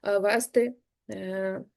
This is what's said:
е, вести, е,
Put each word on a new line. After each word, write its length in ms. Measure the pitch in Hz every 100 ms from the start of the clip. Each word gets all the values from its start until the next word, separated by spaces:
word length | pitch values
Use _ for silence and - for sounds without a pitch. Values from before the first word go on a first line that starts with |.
| -
е, 120 | 202
вести, 560 | 202 233 240 247 240 247 _ _ -
е, 500 | 196 185 190 190 190 -